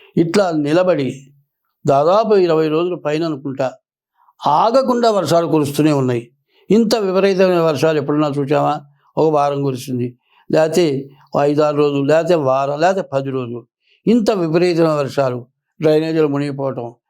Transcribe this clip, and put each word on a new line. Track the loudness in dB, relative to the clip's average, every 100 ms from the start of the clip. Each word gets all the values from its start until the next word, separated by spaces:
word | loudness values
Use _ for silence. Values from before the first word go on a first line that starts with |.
| -8 -2
ఇట్లా | 0 0 0
నిలబడి | -2 0 0 2 0 -2 -8 -16 _ _ _ _ _ 0
దాదాపు | 2 4 2 2
ఇరవై | 2 2 2 0
రోజుల | 0 -2
పైన | -4 -6 -4
అనుకుంటా | -4 -6 -8 -6 -6 -8 _ _ _ _ _ _ -2
ఆగకుండా | 2 2 2 0 0 0
వర్షాలు | 0 0 0 2
కురుస్తూనే | 0 0 0 0
ఉన్నాయి. | 2 0 -4 -6 _ _ _ _
ఇంత | 2 2 0
విపరీతమైన | 0 0 0 2 2 2
వర్షాలు | 2 2 0 0
ఎప్పుడన్నా | -2 -2 -2 -2
చూసామా? | -2 0 0 -4 -8 _ _ -2
ఒక | 0
వారం | 2 0 -2
కురిసింది, | -4 -6 -8 -6 -6 -10 _ _ _
లేకపోతే | 0 2 2 0 -2 -8 _ _ 0
ఐదారు | 0 2 0 2
రోజులు, | 0 0
లేకపోతే | 2 2 2
వారం, | 0 2 0 -2 0
లేకపోతే | 0 0 -4
పది | -6 -4
రోజులు. | -6 -8 -10 -16 _ _ _ 0
ఇంత | 2 2
విపరీతమైన | 0 0 0 0 2 0
వర్షాలు, | 0 -2 -2 -2 -4 -12 _ _ _
డ్రైనేజీలు | 2 2 0 0 0
మునిగిపోవటం, | 0 -4 -6 -8 -8 -12 -14 _